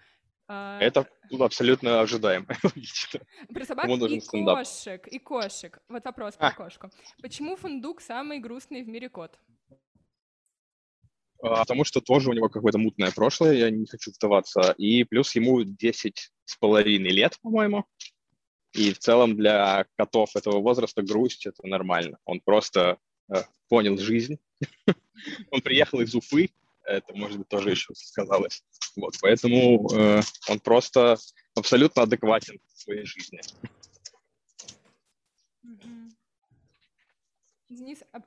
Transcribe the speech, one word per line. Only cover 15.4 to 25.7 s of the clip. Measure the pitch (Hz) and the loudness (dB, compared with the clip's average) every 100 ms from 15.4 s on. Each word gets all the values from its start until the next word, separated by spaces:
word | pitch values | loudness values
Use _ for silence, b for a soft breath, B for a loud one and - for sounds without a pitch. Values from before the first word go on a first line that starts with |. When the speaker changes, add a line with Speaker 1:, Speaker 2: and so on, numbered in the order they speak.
| 120 127 | 2 2
Speaker 2:
десять | 101 101 117 - 107 - - _ - | 0 -2 -4 -2 -6 -10 -16 _ -20
с | - | -2
половиной | 107 107 107 101 92 | 4 4 4 2 2
лет, | 95 147 - | 2 2 -2
по-моему. | 226 220 208 208 - - - _ _ _ _ _ _ | -4 -2 0 -2 -8 -14 -20 _ _ _ _ _ _
И | - 104 | -2 0
в | 95 | 0
целом | - 120 117 107 | 4 4 4 4
для | 104 104 98 98 95 - | 2 4 2 0 -2 -4
котов | 104 113 107 104 | 0 0 0 -2
этого | 107 101 | -2 0
возраста | 110 123 113 - | 0 0 -2 -4
грусть — | 101 107 123 - 104 | -2 0 -2 -4 -14
это | - 95 | -14 -6
нормально. | 95 92 87 85 76 - | -4 -2 -2 -4 -10 -10
Он | 90 | -6
просто, | - 107 - 95 90 90 _ _ - | 0 0 2 0 0 -2 _ _ -6
э, | 95 - _ - | -6 -6 _ 0
понял | 117 104 98 | 0 2 -2
жизнь. | 104 117 123 151 _ - | -2 -4 -4 -10 _ -12
<laughs> | 143 _ - - _ - - - 208 | -12 _ -2 -2 _ -20 -16 -16 -8
Он | 135 | -6
приехал | 131 | 0